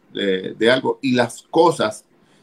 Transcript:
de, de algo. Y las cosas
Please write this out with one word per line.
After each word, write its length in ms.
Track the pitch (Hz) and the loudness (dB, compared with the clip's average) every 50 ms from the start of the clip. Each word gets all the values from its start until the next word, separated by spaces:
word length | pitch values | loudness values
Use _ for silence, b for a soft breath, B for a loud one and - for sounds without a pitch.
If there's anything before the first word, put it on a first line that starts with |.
| _ _ - | _ _ -10
de, 400 | 101 101 98 92 92 95 - - | -6 -4 -2 -2 -2 -4 -8 -6
de 160 | - 107 117 | 0 2 2
algo. 300 | 127 135 - 117 113 - | 2 2 0 -2 -4 -4
Y 120 | - 135 123 | -2 -2 0
las 300 | 123 120 - - - - _ | 0 0 -2 -4 -10 -14 _
cosas 540 | - 170 170 170 156 - 107 107 - - - _ _ b b b b b | 2 4 4 4 2 0 -2 -4 -4 -8 -16 _ _ b b b b b